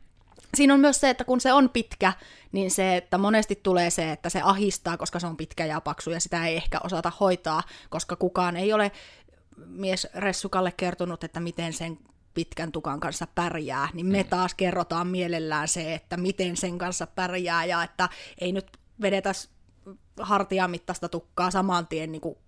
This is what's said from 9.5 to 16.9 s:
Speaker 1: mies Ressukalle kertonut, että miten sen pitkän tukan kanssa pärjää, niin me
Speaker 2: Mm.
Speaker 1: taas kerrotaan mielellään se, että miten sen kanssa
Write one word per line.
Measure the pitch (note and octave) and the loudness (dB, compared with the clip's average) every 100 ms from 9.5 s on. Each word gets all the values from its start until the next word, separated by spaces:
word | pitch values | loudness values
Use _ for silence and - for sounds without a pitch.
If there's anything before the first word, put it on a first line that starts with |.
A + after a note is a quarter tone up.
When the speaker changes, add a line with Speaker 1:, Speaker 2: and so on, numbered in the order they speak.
| - E3+ | -20 -16
Speaker 1:
mies | F3+ F#3+ F#3 - F#3 | -8 -4 -2 -4 -4
Ressukalle | G3 F3+ F#3+ F#3+ F#3 - | -4 -2 -2 0 0 0
kertonut, | F3+ F3 F3 E3 | -4 -2 -4 -6
että | E3 - | -8 -8
miten | E3+ E3 E3 | -6 -6 -6
sen | D#3 E3 D#3 - _ _ | -6 -8 -10 -16 _ _
pitkän | - E3 - E3 | -6 -6 -6 -6
tukan | D#3+ D#3 C#3+ | -6 -4 -4
kanssa | D#3+ D3+ E3 - | -4 -6 -6 -2
pärjää, | E3+ E3 C#3+ C3 C#3+ | -2 -2 -4 -4 -4
niin | E3+ F3+ | -2 0
me | G3 | 2
Speaker 2:
Mm. | F3+ | 2
Speaker 1:
taas | F3+ F#3 | 0 0
kerrotaan | - F#3 F3+ E3+ E3+ F3+ | 0 0 0 -2 -2 -2
mielellään | F#3 F3 E3+ D#3+ D3+ D3+ | -2 -2 -2 -2 -2 0
se, | F3 D#3+ | -2 -4
että | E3 - F3 | -6 -6 -4
miten | F#3 F#3+ F3+ E3+ | -2 -2 -2 -2
sen | F#3 F3 | -4 -4
kanssa | F3 | -4